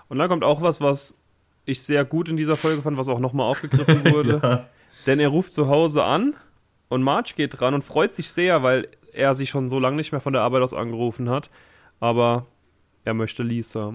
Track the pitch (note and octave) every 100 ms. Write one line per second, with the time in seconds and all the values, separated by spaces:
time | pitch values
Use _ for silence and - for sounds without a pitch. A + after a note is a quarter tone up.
0 | _ C3 F3+ F3 C#3 D3 E3+ D#3 C#3+ C#3
1 | - - _ _ _ _ - C3 - C#3+
2 | C3+ D#3+ E3+ D#3+ D3+ D#3 D#3+ D3+ D3 C#3
3 | C3 A#2+ B2+ C3+ A#2 C#3 D3 C3+ D3 D3
4 | D#3 D3+ C3 D3 C3 B2 - _ _ -
5 | - C#3 D3 D3+ F#3 - C3+ D3 E3 D3
6 | F#2 D3 C4+ D4+ - _ _ _ _ B2+
7 | C3 E3+ A#3 - C#3+ C#3 B2+ C#3+ - D3+
8 | G#3 - D#3+ - F3+ E3 B2+ B2+ - -
9 | _ - C#3 C3+ C3+ C#3+ B2+ C3 B2+ D3
10 | D3+ C#3 C#3+ C3 A2+ B2+ B2+ - A#2 A2+
11 | A#2+ A2 A#2+ C3 - _ _ _ _ _
12 | A#2 A#2 A#2+ A#2+ B2 _ _ _ _ _
13 | - A2+ A2 - A#2+ A#2 A2 A2 G#2